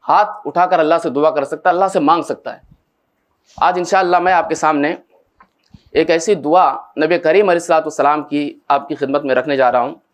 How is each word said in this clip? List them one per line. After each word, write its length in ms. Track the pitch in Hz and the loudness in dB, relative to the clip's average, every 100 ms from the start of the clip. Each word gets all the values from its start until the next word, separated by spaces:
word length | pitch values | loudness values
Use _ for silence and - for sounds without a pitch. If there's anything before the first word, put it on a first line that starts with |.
| - | 2
हाथ 420 | 170 208 - - | 0 0 -4 -6
उठाकर 320 | 170 180 180 | -2 0 2
अल्लाह 200 | 156 165 | 2 0
से 100 | 165 | 0
दुआ 180 | 135 156 | 0 0
कर 120 | 147 135 | 0 -6
सकता 240 | 151 180 | -2 -2
है, 40 | |
अल्लाह 160 | 175 190 | 0 0
से 100 | 190 | 0
मांग 220 | 147 170 - | 0 0 -2
सकता 260 | 135 - | -10 -10
है। 100 | 117 _ _ _ _ _ _ _ _ _ - | -16 _ _ _ _ _ _ _ _ _ -2
आज 200 | 170 180 | -2 0
इंशाअल्लाह 420 | 175 190 185 180 | -2 0 2 2
मैं 100 | 180 | 2
आपके 220 | 175 160 160 | 0 -2 -2
सामने 420 | 156 147 147 - _ _ _ _ _ _ _ - _ - | 0 0 -2 -6 _ _ _ _ _ _ _ -20 _ -2
एक 140 | 165 | 2
ऐसी 240 | 170 170 190 | 0 0 -2
दुआ 260 | 143 175 156 135 - - | 2 4 2 0 -10 -4
नबी 180 | 156 170 | -2 0
करीम 280 | 160 180 202 | 2 2 2
अलैहिस्सलातु 400 | 170 170 160 156 | 0 2 0 0
वस्सलाम 340 | 147 143 151 | -2 0 0
की 180 | 147 147 147 - _ | -4 -6 -6 -10 _
आपकी 240 | 143 143 147 | -2 -2 -4
खिदमत 260 | 135 143 | 0 0
में 100 | 143 127 | 0 -2
रखने 220 | 135 135 | 0 0
जा 120 | 123 | 2
रहा 120 | 123 | 2
हूँ 200 | 127 165 _ | -2 -8 _